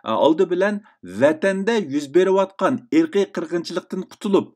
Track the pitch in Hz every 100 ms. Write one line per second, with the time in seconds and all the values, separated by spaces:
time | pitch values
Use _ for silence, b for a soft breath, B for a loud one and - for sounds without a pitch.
0 | - 92 131 160 175 180 202 208 - b
1 | 90 95 139 160 196 190 196 226 151 143
2 | 139 165 190 190 190 - 185 127 - 156
3 | 160 202 190 - 170 170 160 175 - 190
4 | - - 208 185 104